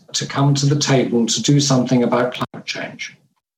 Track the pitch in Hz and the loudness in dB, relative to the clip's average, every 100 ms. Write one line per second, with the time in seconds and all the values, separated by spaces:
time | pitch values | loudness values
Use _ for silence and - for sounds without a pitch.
0 | _ - - 139 143 139 139 143 - 131 | _ -8 -6 0 2 2 2 0 2 2
1 | 113 117 113 - 113 143 135 127 120 123 | 2 0 0 0 2 2 4 2 2 2
2 | 117 120 123 - - - - - - - | 2 0 -2 -4 -10 -10 -12 -10 -10 -12
3 | - - _ _ _ | -16 -16 _ _ _